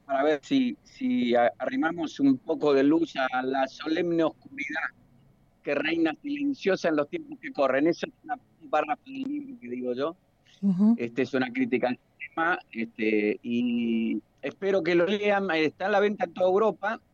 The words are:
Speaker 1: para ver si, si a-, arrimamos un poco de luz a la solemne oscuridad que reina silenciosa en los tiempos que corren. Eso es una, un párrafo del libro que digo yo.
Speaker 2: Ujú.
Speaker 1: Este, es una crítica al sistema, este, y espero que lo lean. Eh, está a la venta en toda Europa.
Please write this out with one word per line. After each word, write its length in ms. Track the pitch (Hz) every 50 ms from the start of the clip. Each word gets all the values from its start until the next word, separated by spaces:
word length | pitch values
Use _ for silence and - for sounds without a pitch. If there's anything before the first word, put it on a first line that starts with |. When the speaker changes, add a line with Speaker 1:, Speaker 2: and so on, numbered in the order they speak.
| _
Speaker 1:
para 160 | - 139 135 139
ver 180 | 156 151 139 -
si, 340 | - 139 135 127 123 104 - _
si 500 | - - - 131 127 123 123 123 120 117
a-, 160 | 120 120 113 - -
arrimamos 640 | 131 127 127 131 151 165 175 175 160 139 - -
un 160 | 139 139 135 127
poco 340 | - - 165 139 151 147 139
de 80 | 139 135
luz 300 | 143 156 170 165 - -
a 260 | 139 131 131 127 127 131
la 240 | 131 135 135 135 135
solemne 540 | - - 147 151 160 175 180 175 170 165 160
oscuridad 600 | 151 - _ - - 139 135 147 - 156 160 151 - - _ _ _ _ _ _ _ _ _ _ _ _ _ -
que 120 | 156 143
reina 400 | 139 147 156 165 165 165 160 151 -
silenciosa 720 | - 143 143 143 143 143 135 - - 196 185 170 - 170
en 60 | 156
los 120 | 147 143 -
tiempos 300 | - 165 156 143 151 -
que 100 | - 147
corren. 360 | 135 147 139 131 131 135 147
Eso 200 | 170 160 - -
es 60 | - - _ -
una, 160 | 160 147 135 _ _ _ _ 160
un 60 | 143
párrafo 340 | - 151 - 151 - - _
del 160 | 131 135 135 269
libro 360 | 135 147 147 - 131 135 -
que 100 | 240 120
digo 240 | 123 123 123 123 123
yo. 200 | 123 139 160 180 _ _ _ _ _ _ _ _ -
Speaker 2:
Ujú. 340 | 190 202 185 175 208 220 233 233
Speaker 1:
Este, 240 | 120 120 117 139 131
es 100 | 127 -
una 180 | 131 127 123
crítica 380 | 117 131 131 113 127 117 123 123
al 100 | 127 - _ _ _ -
sistema, 400 | - - - 160 165 170 180 - - _
este, 720 | - 110 113 113 - - 110 110 107 - 104 104 104 - -
y 800 | 120 117 120 120 120 120 120 117 117 113 113 113 113 113 104 - _ _ _ -
espero 400 | 143 147 - 196 196 196 190 160
que 120 | 165 180
lo 120 | 170 175
lean. 440 | 180 214 202 208 208 208 196 196 190 160
Eh, 120 | 160 156
está 220 | 147 - - 185
a 20 | 202
la 120 | 208 196
venta 240 | 208 208 208 - 185
en 80 | 170 160
toda 160 | 208 185 185
Europa. 500 | 185 202 220 214 175 - - 208 226 - _ _